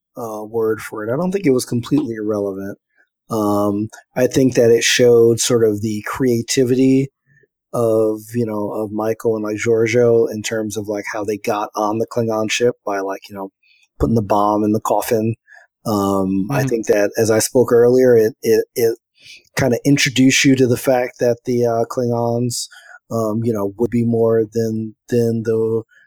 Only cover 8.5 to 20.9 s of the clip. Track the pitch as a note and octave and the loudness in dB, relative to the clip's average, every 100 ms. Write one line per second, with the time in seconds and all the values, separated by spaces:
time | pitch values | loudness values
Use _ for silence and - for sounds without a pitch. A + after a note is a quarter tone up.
8.5 | G#2+ G#2 - G#2+ G#2+ A2 A2 A#2+ A2 G#2+ | -4 -6 -6 -6 -4 -4 -2 -2 -2 -4
9.5 | G#2+ A2 A2+ A2+ A#2+ A#2+ A#2 A2+ G#2+ G2+ | -4 0 2 2 2 4 4 2 -4 -6
10.5 | A2 G#2+ G#2 G#2 G#2 G2+ A2 G#2 G#2 - | -6 -6 -8 -8 -8 -8 -8 -6 -6 -4
11.5 | G#2 G#2+ - G#2+ A2 A2+ - A2+ A2 A2 | -4 -4 -4 -2 -2 -4 -4 -2 -2 -2
12.5 | - A#2+ - - G2 F#2+ G2 - G2+ G2 | 0 -2 -2 -4 -4 -4 -8 -12 -14 -14
13.5 | _ _ _ _ - A2 A2+ G2 G#2+ G#2 | _ _ _ _ -4 0 0 2 2 2
14.5 | G#2+ G#2+ G#2+ - G#2+ - A2+ A2 A#2 _ | 2 0 -2 0 -2 0 -2 -2 -4 _
15.5 | - _ _ A2+ G#2+ G2 G2 F#2+ G2 G2+ | -20 _ _ -4 -2 0 0 0 -2 -2
16.5 | C#3 C3+ A#2 G#2+ G#2+ G2+ - A2 A2 - | -2 -2 -2 0 0 0 0 0 0 2
17.5 | C3 A#2+ A#2+ A#2+ B2+ B2+ A#2 A2 - B2+ | 2 4 4 4 4 6 4 4 0 0
18.5 | A2 - - A#2 A#2 _ _ - - _ | 2 0 0 0 -2 _ _ -20 -20 _
19.5 | - C3 A#2+ - C#3+ - A#2+ C3 - C#3+ | -2 0 0 2 2 0 2 2 4 4
20.5 | C3 B2+ A#2+ - | 4 2 0 0